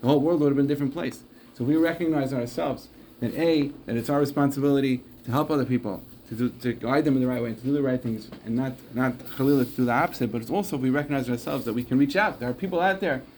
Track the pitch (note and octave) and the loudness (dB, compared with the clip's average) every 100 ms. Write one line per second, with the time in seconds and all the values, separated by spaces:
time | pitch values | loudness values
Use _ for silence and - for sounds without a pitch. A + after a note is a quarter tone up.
0 | B2 D3 D3 E3+ D3 C#3 C#3 C#3+ C#3+ E3 | 4 4 4 4 4 4 2 2 -2 -4
1 | D#3+ - - - - - A#2+ D#3 E3 E3 | -8 -8 -18 -20 -20 -6 0 2 2 0
2 | E3+ D#3 C3 C3 A#2+ - E3+ B2+ - - | 0 0 0 -2 -4 -2 -2 -4 -8 -20
3 | - - A#2 - E3 D#3+ C#3 - - A#2 | -20 -6 -4 0 2 4 2 -4 -4 -4
4 | A2+ C#3+ C#3+ C#3+ C#3+ C#3 C#3 C#3 C#3 B2+ | 0 2 2 2 0 2 2 2 2 0
5 | - - - B2 D3 D#3 A#2+ B2 A2+ F2+ | -4 -16 -2 0 2 0 2 0 -2 -10
6 | - - - A2 B2 - B2 A2+ A2+ C#3 | -12 -20 -14 -4 -4 -2 -4 -4 0 2
7 | D3+ C3+ B2+ B2 A#2 A2+ B2+ C#3+ C3+ B2+ | 2 2 2 0 -4 -4 -2 0 0 0
8 | A#2+ A2 - - - A#2 C3+ B2+ - A#2 | -2 -6 -8 -16 -4 -2 -2 -6 -10 -2
9 | C3 B2 - - C3+ C#3+ A#2+ - B2 A#2+ | 0 -2 -10 -2 4 4 2 0 2 2
10 | E3+ - A#2+ A#2 A2+ E3 G3+ C#3+ C3 C3+ | 0 0 -4 -4 -4 -4 -2 -2 0 0
11 | C#3+ C#3+ B2 A#2+ - C#3+ A#2 A2+ B2 B2+ | 0 -2 -2 -4 -4 -4 -2 -4 0 2
12 | C#3 F3 G#3 - A#2+ B2 F#3+ F3+ F#3 F#3+ | 2 2 0 -2 -6 -4 -2 0 2 2
13 | F#3+ C3 - | 0 -2 -6